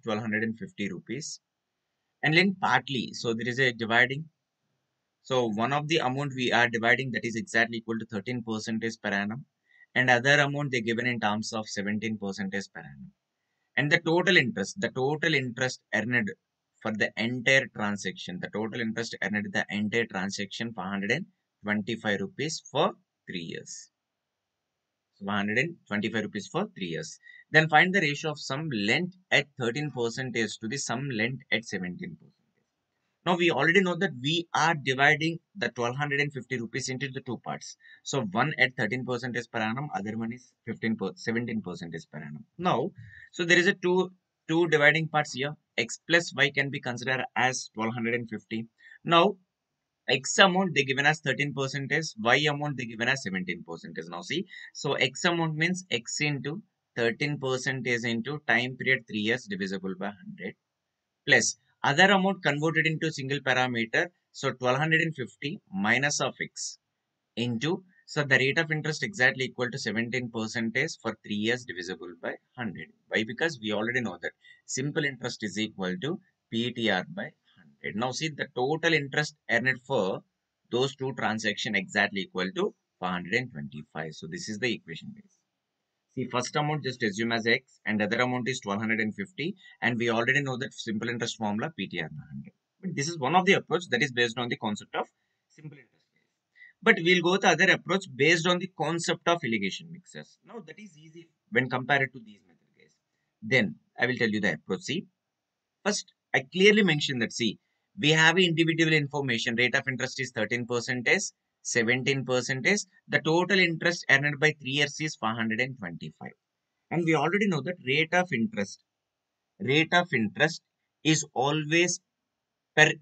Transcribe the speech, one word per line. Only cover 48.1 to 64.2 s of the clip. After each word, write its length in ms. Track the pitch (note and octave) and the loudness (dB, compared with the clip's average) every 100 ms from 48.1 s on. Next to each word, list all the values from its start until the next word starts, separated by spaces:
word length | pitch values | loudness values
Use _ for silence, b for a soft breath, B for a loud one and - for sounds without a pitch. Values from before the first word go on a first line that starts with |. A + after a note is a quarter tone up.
and 120 | A#2+ A2+ | -2 -4
fifty. 400 | G#2+ - A2 A2+ _ B B | -10 -8 -8 -8 _ B B
Now, 320 | D3+ E3+ G3 G3 _ _ _ _ _ _ - | 4 6 6 2 _ _ _ _ _ _ -2
X 300 | C3+ - - | -2 0 6
amount 360 | G3 F3+ F#3+ | 6 6 2
they 100 | C#3 | 0
given 200 | C3 C3+ | 0 2
as 160 | C#3+ D#3 | 2 2
thirteen 320 | C#3 B2 C#3+ | -2 -2 -2
percent, 400 | C3 C3+ C#3 C3+ D3 D#3 A2 | -2 -2 -4 -2 -2 -2 -2
Y 140 | A2 C3+ D3+ | 2 4 4
amount 300 | D3 D3 B2+ | 0 -4 -4
they 80 | A#2 | -8
given 200 | A2+ A#2+ | -2 -2
as 160 | C3 | 0
seventeen 420 | G2 F#2 F2+ E2+ E2 | -2 -4 -4 -8 -10
percent. 300 | E2 E2 D#2+ E2 | -12 -10 -12 -10
Now 140 | F2 | -12
see, 240 | F2+ D3 - B B | -6 -6 -6 B B
so 220 | - D3 | -8 -4
X 300 | - C3+ C#3 | 0 0 0
amount 320 | F3+ E3+ D#3+ D3+ | 0 2 0 0
means 280 | E3+ F3+ - | -2 -2 -4
X 320 | A#2+ - - | -6 -6 -2
into 400 | D3+ C#3 - - - _ _ - | -2 0 -4 -8 -12 _ _ -2
thirteen 420 | A#2 G#2+ D3 C#3 | 0 0 -4 -2
percent 480 | C3 B2+ C3+ C3 B2 | -2 -2 -2 -4 -2
into 540 | A#2+ A#2 A#2 A#2+ D3+ - | 0 0 -2 -4 -6 0
time 300 | A#2 B2+ C3 | 2 0 -2
period 260 | B2+ B2+ - | 0 0 -2
three 120 | G#2+ | -2
years 260 | G#2+ B2 | 0 -2
divisible 500 | - G2 G2 F#2+ F#2+ F#2 | -4 -6 -4 -4 -6 -6
by 80 | G2+ | -8
hundred, 480 | G#2 G2 F#2+ F#2 - _ _ _ _ _ _ - | -10 -16 -12 -14 -14 _ _ _ _ _ _ 2
plus 320 | B2+ - - _ _ | 4 4 -4 _ _
other 280 | C3 C#3+ F#3+ | 0 6 8
amount 320 | G3 F#3+ F#3+ | 8 4 2
converted 440 | D3+ C#3+ D#3+ D#3+ D#3 | -2 0 2 2 0
into 240 | D#3 D#3+ | 0 -2
single 280 | D3 C3+ C#3+ | -4 -4 -2
parameter. 720 | C3+ B2+ B2+ A#2 A2+ C#3+ F3 - | 2 2 2 0 0 0 -2 -6